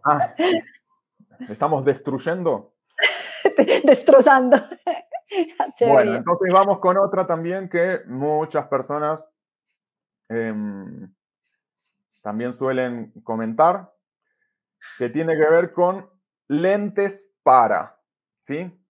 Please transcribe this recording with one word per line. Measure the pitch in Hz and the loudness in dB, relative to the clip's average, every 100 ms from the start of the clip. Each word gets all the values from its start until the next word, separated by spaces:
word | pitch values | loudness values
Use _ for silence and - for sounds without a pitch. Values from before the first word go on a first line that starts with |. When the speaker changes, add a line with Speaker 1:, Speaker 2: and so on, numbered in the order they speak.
| 147 | 0
Speaker 1:
Ah, | 147 - - 349 349 - _ _ _ _ _ _ _ 254 | 0 -2 -2 0 0 -4 _ _ _ _ _ _ _ -16
¿estamos | 107 151 151 135 | -4 -2 0 0
destruyendo? | 135 - 135 - 175 165 110 - _ _ - | -2 -4 -6 -6 -4 -4 -4 -8 _ _ -6
Speaker 2:
<laughs> | - - - - - - - - 277 | -4 -4 -12 -4 -2 0 2 2 4
Destrozando. | 269 - 269 277 269 254 254 | 4 8 6 8 4 4 2
<laughs> | - - - - - - _ | 2 -12 -8 -8 -8 -16 _
Ya | 403 330 - - - | -6 -6 -4 -8 -2
te | 233 | 4
Speaker 1:
Bueno, | 262 220 | 4 4
Speaker 2:
veía. | - | -2
Speaker 1:
entonces | - 175 185 | -2 -2 4
vamos | 190 196 196 | 4 4 2
con | 185 185 | 2 2
otra | 196 190 185 | 0 -2 -2
también | 165 165 190 190 | -4 -4 -8 -6
que | 175 175 185 - | -2 -2 -2 -8
muchas | 123 147 151 156 151 143 | -6 -4 -2 -2 -6 -4
personas, | 139 127 147 151 156 - _ _ _ _ _ _ _ _ _ _ | -6 -4 -6 -4 -6 -10 _ _ _ _ _ _ _ _ _ _
em, | 113 113 107 104 98 98 - 92 _ _ _ _ _ _ _ _ _ _ _ | -6 -6 -6 -10 -12 -16 -18 -20 _ _ _ _ _ _ _ _ _ _ _
también | 107 107 123 | -10 -8 -8
suelen | 120 135 127 127 120 113 - | -6 -4 -2 -4 -8 -14 -18
comentar, | - 113 110 113 160 190 185 _ _ _ _ _ _ _ _ _ - - | -10 -8 -6 0 0 0 -8 _ _ _ _ _ _ _ _ _ -20 -8
que | 123 | -6
tiene | 123 165 156 | -4 -2 0
que | 156 | 4
ver | 165 175 | 4 2
con | - 175 190 190 _ _ _ _ | 0 0 0 -12 _ _ _ _
lentes | 147 180 208 208 202 196 196 _ _ | -2 0 0 -2 -4 -4 -6 _ _
para, | - 127 113 95 - _ _ _ _ _ | 4 4 4 0 -6 _ _ _ _ _
¿sí? | _ 143 180 175 _ | _ -12 -12 -18 _